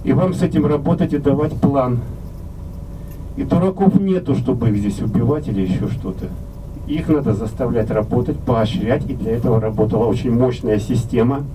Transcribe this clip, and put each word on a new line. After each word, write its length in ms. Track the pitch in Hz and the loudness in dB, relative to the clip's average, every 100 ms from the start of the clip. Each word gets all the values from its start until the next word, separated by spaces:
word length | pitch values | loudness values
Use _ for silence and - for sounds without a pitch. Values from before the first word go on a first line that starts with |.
И 100 | - | 2
вам 220 | 127 180 175 | 2 2 2
с 80 | |
этим 240 | 175 160 147 | 0 2 2
работать 440 | 147 151 170 170 | 2 2 2 2
и 40 | 147 | 0
давать 360 | 143 139 151 | 2 2 0
план. 480 | - - 139 127 120 - - - - - - - - - - - - - - | 2 2 4 2 0 -4 -10 -12 -12 -12 -12 -12 -12 -12 -12 -12 -12 -10 -6
И 80 | |
дураков 560 | - 185 185 190 196 190 | 0 2 2 4 4 4
нету, 360 | 196 185 - 131 | 2 0 0 -2
чтобы 340 | - - 113 | 0 0 2
их 80 | 101 | 2
здесь 240 | 101 98 | 0 -2
убивать 460 | - 107 120 151 - | -2 2 2 0 0
или 140 | 101 | -2
ещё 280 | 92 92 - | 0 0 -2
что-то. 380 | - 101 90 - - - - - - - | -4 -6 -6 -8 -8 -12 -12 -12 -10 -4
Их 220 | 151 170 | -4 2
надо 240 | 151 139 | 2 2
заставлять 560 | 104 226 - 123 117 107 | 0 -2 -4 0 0 2
работать, 480 | 110 104 123 123 - | 0 2 0 0 -2
поощрять, 720 | - 117 110 92 104 110 - | 0 2 2 0 0 0 -2
и 60 | 135 | -4
для 160 | 113 | -2
этого 280 | 113 117 110 | 0 2 2
работала 460 | 107 104 107 107 117 | 0 0 2 2 2
очень 260 | 120 127 | 0 0
мощная 480 | 117 127 123 117 107 | 2 2 0 0 0
система 600 | - 123 - 123 117 139 143 | 2 -2 0 2 2 2 -4